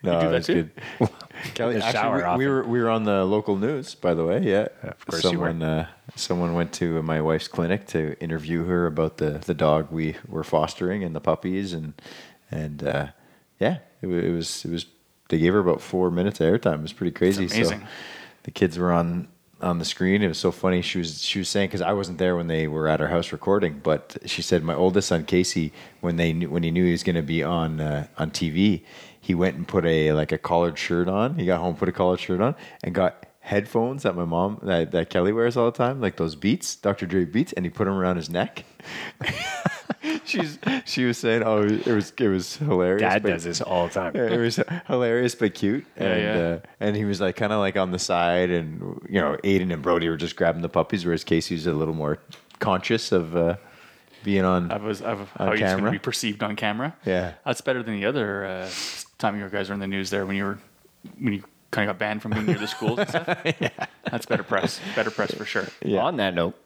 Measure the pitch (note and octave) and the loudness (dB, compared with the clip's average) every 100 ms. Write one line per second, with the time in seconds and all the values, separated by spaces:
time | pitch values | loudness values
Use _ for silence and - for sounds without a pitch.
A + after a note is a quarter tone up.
0 | F#2 E2+ E2 E2+ E2 F2+ D#2+ - - - | 2 2 4 2 2 0 0 -8 -16 -2
1 | A#2 - - - - - A#2 A#2 A2 A#2 | -2 -2 -18 -14 -12 -4 -2 0 0 2
2 | A2+ G#2 F2 G#2 C3+ C3+ A#2 A#2+ A2+ A2+ | 2 2 2 2 2 0 2 2 4 2
3 | G#2+ G2 F#2+ G#2+ G#2+ G2 A2 D3 - - | 2 4 4 2 2 0 2 -2 -6 -2
4 | F2+ E2 E2 G#2 F#3 G2 - - - - | 0 2 2 2 4 2 2 -6 -14 -12
5 | - E2 F#2 F2 E2+ E2 D#2+ D#2 D#2+ - | -8 0 0 2 -2 -2 0 0 -2 -10
6 | - - - F2 E2+ E2+ E2 - F2 E2 | -20 -10 -4 0 0 0 -2 -2 -2 0
7 | D#2+ D#2+ D#2 D#2+ - - E2+ G2 - E2 | 0 0 2 0 -2 -4 0 0 -2 -2
8 | D#2 - E2 D#2+ D2+ E2+ E2+ F2+ E2+ D2+ | -2 -4 -6 -6 -2 -2 0 2 2 0
9 | D#2+ - D#2 D2 F2 D#2 D#2 D2+ D2+ D#2+ | -2 0 -2 -2 -4 2 4 4 2 -2
10 | D#2 D#2+ - D#2+ D2+ D#2+ E2 - F2+ G2+ | -4 -4 -8 -8 -2 0 0 -2 -2 -2
11 | F#2 D#2+ - D#2+ F2+ F#2 G2 E2+ D#2 - | -4 -4 0 0 0 -4 -4 -6 -8 -12
12 | - - - _ _ D#2 D#2 D2 C#2+ C#2+ | -20 -20 -20 _ _ -8 -6 -6 -4 -2
13 | D2 - _ _ _ _ A2 F3+ - _ | -4 -10 _ _ _ _ 0 0 -8 _
14 | F#2+ F2 F2 E2+ E2 - E2+ E2+ - _ | -2 0 0 -2 -4 -8 -6 -6 -8 _
15 | _ _ _ E2 E2+ G#2 F2+ D2 - F#2 | _ _ _ 4 6 6 4 2 0 0
16 | F2+ F2 F#2+ - D#2+ A2 G2 D2+ D#2 - | 2 2 0 2 2 4 2 -2 -4 -4
17 | F2+ - F2+ G2 F#2 G#2 E2 G#2 - - | -4 2 2 2 0 2 0 0 -10 -16
18 | - - - - - - F#2 E2 F2+ E2+ | -16 -16 -18 -14 -14 0 0 2 2 4
19 | E2+ F2 - _ _ _ F2 E2+ D#2+ - | 2 -2 -6 _ _ _ -2 -2 -2 0
20 | F#2 G2+ G2+ D#2+ F#2 - F#2 F#2 E2+ F#2 | 2 4 2 2 0 2 2 2 0 -4
21 | E2 D2+ - G2+ F2+ G2+ G2 G2 F2+ G2+ | -4 -4 -4 -2 0 0 0 0 0 0
22 | F#2 F2 F#2 F2 E2+ D#2+ D#2 D2+ D#2 D#2 | -2 0 0 2 0 0 0 0 2 2
23 | D2+ E2+ E2 D2+ - G2+ F2+ D2 - D2+ | 2 0 -2 -4 2 2 2 -2 0 0
24 | - - - - E2+ F2+ D#2+ D2+ F#2 F#2+ | -2 -14 -8 -6 0 0 2 2 4 4
25 | - E2+ D2+ F2+ F2+ - D#2 - - - | 2 -2 2 2 2 0 -2 -6 -20 -6
26 | F2 E2+ E2 D#2+ D#2 E2+ E2 E2+ F2+ E2+ | -4 0 0 0 -2 0 0 2 2 2
27 | - E2+ D2 E2 D2+ F2 D#2+ D#2 D2+ D2 | 0 0 0 -2 0 0 0 -2 -2 -2
28 | D2 - D#2+ - E2+ D#2 G#2 F2 - - | -6 -6 -6 -2 -2 4 4 2 -4 -20
29 | - - - F2 F#2 C#2 F2 G2 E2 D#2+ | -20 -18 -2 2 2 0 -2 0 2 4
30 | D#2 D2+ D2+ - - E2+ F2 E2 - F2 | 4 2 0 -2 0 2 2 -2 -2 0
31 | F2 F#2+ A#2+ E3+ F2+ F2 F2 E2 F2+ F2 | 0 0 0 0 0 2 0 -2 -2 2
32 | F2+ F2+ - F2+ A2+ - - - - F#2 | 2 2 0 0 0 0 -12 -10 -4 2
33 | F#2 - - _ - G2+ G#2 A2+ A#2 C#3 | 0 0 -20 _ -2 -2 0 -2 -2 -2
34 | G#2+ F2 E2+ E2 F#2+ G#2+ G2 F2 - F2 | -2 -2 0 2 0 -2 0 2 2 0
35 | E2+ F#2+ F2+ A2 A#2+ A#2+ A#2 A#2+ B2 C3+ | 0 2 2 2 2 4 2 2 0 2
36 | G#2 - E2 D2+ G2+ D#3+ - - G2+ G2 | -2 0 -4 0 0 0 -2 -2 -2 -2
37 | F2+ F#2 E2+ G2+ E3+ - F2+ - G2 G2 | 0 0 2 0 0 -2 -6 -2 -2 2
38 | F#2 F2+ D2+ F2 D3+ - - - - - | 0 0 -2 -2 -2 -4 -18 -20 -14 -10
39 | - - - D5+ F#5 F#5+ F5 G#5 - - | -12 -6 -6 -4 -6 -4 -4 -4 -10 -8
40 | D4+ D#4 - - D#3+ D3+ - C4 - - | -4 -6 -4 -4 -4 -4 -4 -4 -4 0
41 | B2 A#2 A#2+ A2+ A2+ G#2+ G#2 G#2+ - A2 | 0 2 2 2 4 4 4 2 2 0
42 | G2 - A2+ F#2+ F2 - D3+ F#2 F2+ G2 | 0 0 2 2 -2 -4 0 2 4 4
43 | G2+ G2+ G#2 E2+ E2+ E2 - F2+ F2 G2 | 4 2 2 0 -2 -4 0 0 0 -2
44 | F2 - A#2 A#2 A#2 - - F3 - C3 | -4 0 0 2 2 0 -2 -4 -2 0
45 | A#2+ A#2 B2 - G#2+ - G2+ B2+ - - | 2 2 2 2 0 2 0 0 -4 -4
46 | F#2+ F#2 - - E2+ E2+ - - G#2 G#2 | 0 2 2 0 0 -2 -6 -4 -2 0
47 | G#2 G2 F#2+ - G#2+ G#2+ G2 F#2+ F#2 F2+ | 0 0 0 0 0 2 2 2 0 0
48 | - F2 E2+ F2 F2+ F2 D#2+ E2 - - | 0 2 4 4 4 2 -2 -6 -8 -10
49 | - G2 D2+ D2 G2 G2 F2+ E2 C#2+ E2+ | -2 2 2 0 2 2 2 -2 2 2
50 | E2 E2 E2 - E2+ E2 E2+ - D#2+ G#2 | 2 0 -4 2 2 2 0 0 0 0
51 | F2 E2 - E2 - E2+ E2 D2+ D#2 D#2+ | 0 -2 2 0 2 -4 -2 0 0 -2
52 | D2+ D#2 - - _ - A2 F#2 - A2+ | -2 -4 -8 -20 _ -4 0 0 2 -2
53 | - F#2+ E2 E2+ E2 G2+ - - - - | 2 0 2 0 0 0 -8 -20 -20 -20
54 | _ - G#2 G2 F#2 F2+ F2 G#2 G#2 G2+ | _ -10 0 2 4 2 0 -4 -4 -6
55 | A2+ G#2 G2+ - G2 G#2+ G2 F#2+ G#2 G2+ | -6 -6 -8 -4 0 2 2 2 0 -2
56 | - - A2+ G#2 A#2 G#2 G#2+ G#2+ C#3 - | -4 -4 -4 -4 -4 -2 -4 -2 -6 -6
57 | - F#2 F2+ E2+ - B2 - B2+ A#2 G#2 | -2 0 -2 -6 -6 -4 -2 -4 -4 -2
58 | G2+ C#3+ G#2 G2 G2 F#2 F#2 F#2 - - | -2 -2 -2 -4 -6 -6 -8 -8 -8 -10
59 | - _ A2+ G#2 G2+ G2+ F#2+ G2+ G2 G2 | -14 _ -2 -2 -4 -4 -4 -4 -4 -4
60 | F#2+ G2 F#2+ G2 G2 G2 - _ _ _ | -2 -2 -2 -2 -2 -6 -12 _ _ _
61 | - - B2+ G2+ - _ _ - G2+ F#2 | -20 -4 -2 -2 -8 _ _ -4 -2 -2
62 | G#2+ G#2+ G#2+ G#2+ G#2+ B2 G#2 - A2 B2+ | -4 -4 -4 -2 0 0 -2 -2 -2 0
63 | G3+ E3+ E3+ F3 E3 - - - - - | -2 -2 -4 -2 -2 -2 -4 -4 -12 -8
64 | - A#2+ - G2+ G2 G2+ - - - - | -8 -6 -2 -4 0 0 0 -4 -6 -2
65 | A2 G#2+ G#2 - G#2 G#2 G2 - - G2 | -2 0 -4 -4 -4 -4 -4 -6 0 2
66 | A2+ D#3+ G2 F2 E2+ - | 2 2 0 2 0 -2